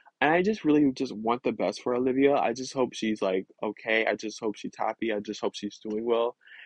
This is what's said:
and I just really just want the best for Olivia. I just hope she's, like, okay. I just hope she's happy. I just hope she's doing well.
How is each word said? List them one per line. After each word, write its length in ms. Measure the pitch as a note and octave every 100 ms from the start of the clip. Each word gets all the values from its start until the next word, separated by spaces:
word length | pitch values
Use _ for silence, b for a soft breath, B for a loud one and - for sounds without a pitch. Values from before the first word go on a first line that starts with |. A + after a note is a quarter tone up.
| b -
and 100 | C#3+
I 80 | F3
just 220 | F#3+ G#3+ D3+
really 260 | D3+ C#3+
just 220 | B2+ B2+ G#2+
want 280 | A2+ A#2+
the 80 | B2+
best 280 | A2 F#2+ -
for 140 | B2 B2
Olivia. 400 | C3 C3 C#3 C#3
I 180 | A2+
just 200 | A#2+ B2+
hope 200 | C3 B2
she's, 280 | - A2 G#2+
like, 260 | G2 F#2+ - _
okay. 420 | G#2+ - A#2 A2 A2
I 80 | G#2
just 240 | A2 -
hope 160 | A2+ -
she's 180 | B2+ -
happy. 360 | G#2+ A2 A2+
I 60 | G#2
just 200 | G#2+ G#2
hope 140 | G#2 -
she's 240 | G#2 -
doing 260 | A2 G#2+ A#2
well. 320 | A#2 A#2+ - B B